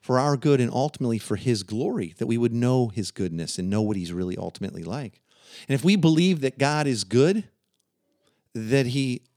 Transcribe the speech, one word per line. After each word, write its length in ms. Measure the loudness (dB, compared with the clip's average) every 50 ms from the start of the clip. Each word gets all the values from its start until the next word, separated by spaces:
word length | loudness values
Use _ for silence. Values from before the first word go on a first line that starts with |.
for 180 | -2 0 2 4
our 180 | 4 4 2
good 240 | 2 2 4 4 4
and 100 | 4 2
ultimately 480 | 0 0 -2 -2 -2 -4 -2 -2 -2 -2
for 180 | -2 -4 -6
his 260 | -2 0 0 -2 -2 -2
glory, 520 | -6 -6 -4 -4 -2 -4 -4 -6 -6 -6 -6
that 80 | -4
we 120 | -2 0 2
would 140 | 2 0 2
know 360 | 2 2 2 2 2 2 0
his 220 | -2 -4 -6 -6
goodness 480 | -6 -4 -4 -4 -4 -6 -6 -6 -6 -4
and 100 | -4 -2
know 140 | 0 0 0
what 140 | 0 -2
he's 160 | -2 -4 -6 -4
really 240 | -4 -4 -4 -6
ultimately 480 | -6 -8 -10 -10 -10 -10 -10 -10 -10 -10
like. 360 | -8 -8 -8 -10 -12 -14 _ _ _ _ _ _ -20 -20 -12 -6
And 80 | -2 -2
if 80 | 2 4
we 120 | 4 4
believe 460 | 6 4 4 4 4 4 4 2 2 0
that 160 | -2 -2 0
God 280 | 0 0 2 2 0
is 180 | 0 -2 -2 -2
good, 440 | 0 2 4 4 4 2 0 -4 -8 _ _ _ _ _ _ _ _ _ _ _ _ _ _ _ _ _ _ _ _ -12
that 320 | -8 -2 0 2 2 2
he 360 | 2 0 -2 -2 -2 -4 -6 _ _ _